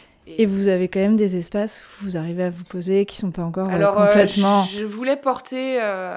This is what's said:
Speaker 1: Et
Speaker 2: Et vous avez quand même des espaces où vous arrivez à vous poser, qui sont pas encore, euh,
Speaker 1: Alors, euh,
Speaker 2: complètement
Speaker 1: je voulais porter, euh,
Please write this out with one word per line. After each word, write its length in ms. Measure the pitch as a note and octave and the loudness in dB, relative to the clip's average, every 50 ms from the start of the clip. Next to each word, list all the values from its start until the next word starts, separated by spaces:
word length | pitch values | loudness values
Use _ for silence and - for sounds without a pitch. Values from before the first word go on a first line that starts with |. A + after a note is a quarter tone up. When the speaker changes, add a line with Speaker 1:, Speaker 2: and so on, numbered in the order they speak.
| - _ _ _ _ | -20 _ _ _ _
Speaker 1:
Et 160 | - D#3+ F3+ A3+ | -8 -2 0 0
Speaker 2:
Et 40 | |
vous 220 | G3+ G3 G3 G3 G3+ | 2 2 2 2 2
avez 180 | F#3+ F3+ F#3 | 2 2 0
quand 140 | F3+ - F#3+ | 0 0 0
même 160 | F#3+ G3+ A3 | 2 4 4
des 200 | A3 G#3+ G3 F#3 | 4 2 2 0
espaces 460 | F3+ E3+ - - G#3 G#3 A3 - - - | -2 -4 -4 -4 -4 -4 -4 -6 -10 -12
où 220 | - - - G3+ | -16 -16 -12 -10
vous 120 | G3 F3 | -8 -6
arrivez 280 | E3 D#3 E3+ E3+ F3+ F3+ | -6 -6 -4 -4 -2 -2
à 60 | F3+ | -4
vous 120 | F3 E3+ F3+ | -4 -6 -12
poser, 420 | - - F3+ E3+ F3+ F#3+ G3 G3+ | -12 -10 -8 -2 0 2 2 2
qui 100 | G3 - | 0 -2
sont 160 | - - F#3+ D#3+ | -4 -4 -4 -4
pas 100 | - E3+ | -4 -4
encore, 260 | E3+ E3 F#3 F#3+ F#3+ | -4 -4 -4 -4 -2
euh, 20 | F#3 | 0
Speaker 1:
Alors, 260 | F#3 G3+ G3+ G3 G#3 | 2 2 2 4 4
euh, 60 | G#3 | 4
Speaker 2:
complètement 560 | G3+ G#3 G#3 G3+ G3+ G3 G3+ G3 G3 G3+ G3+ F#3+ | 6 6 6 4 4 2 2 2 4 4 4 2
Speaker 1:
je 200 | F#3 G3 G#3 G#3+ | 0 -2 -6 -8
voulais 320 | G#3+ G#3 A3 B3 C4 C#4 | -8 -8 -4 -2 -2 -2
porter, 680 | C#4+ - C4+ B3 - - - C4 B3+ C4 C4 C4 B3 A3+ | 0 0 -2 -2 -2 -6 -8 -8 -6 -4 -2 -2 -2 -2
euh, 340 | G#3 G3 F#3 F#3 F3+ F3+ | -2 -4 -6 -8 -8 -10